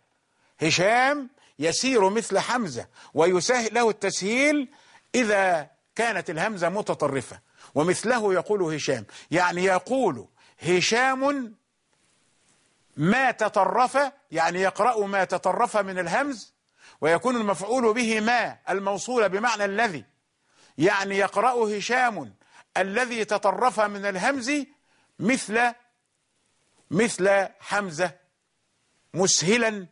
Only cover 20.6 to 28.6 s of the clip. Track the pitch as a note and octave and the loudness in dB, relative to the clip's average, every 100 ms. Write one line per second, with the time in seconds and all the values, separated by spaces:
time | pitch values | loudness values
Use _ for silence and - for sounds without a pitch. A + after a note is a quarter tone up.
20.6 | _ - E3+ G3+ G3 G3 G3 G3 A3+ B3 | _ 0 2 2 0 0 0 2 2 2
21.6 | G#3+ G#3 F#3 B3 B3 G3 A#2+ - _ - | 0 -2 -2 0 0 -2 -10 -16 _ -20
22.6 | - F3 F#3+ G3+ B3+ A#3 G#3 G#3 G3+ F#3 | -8 -2 -2 0 -2 -2 -2 0 0 2
23.6 | B3 G#3+ G#3 G3+ G3+ F#3 A3+ C#4 A#3 D4 | 0 2 0 0 -4 -2 -2 -2 -2 -4
24.6 | C4 _ _ _ _ - F#3+ C4 - A3 | -4 _ _ _ _ -6 -2 -2 0 0
25.6 | A#3+ A#3 _ _ _ _ _ _ _ _ | 0 -2 _ _ _ _ _ _ _ _
26.6 | _ _ - D#3 A3+ - F#3+ G3 F#3 - | _ _ -6 0 0 0 2 2 0 -8
27.6 | - G3+ G3 D3+ F3+ - _ _ _ _ | -6 -4 -4 -4 -4 -6 _ _ _ _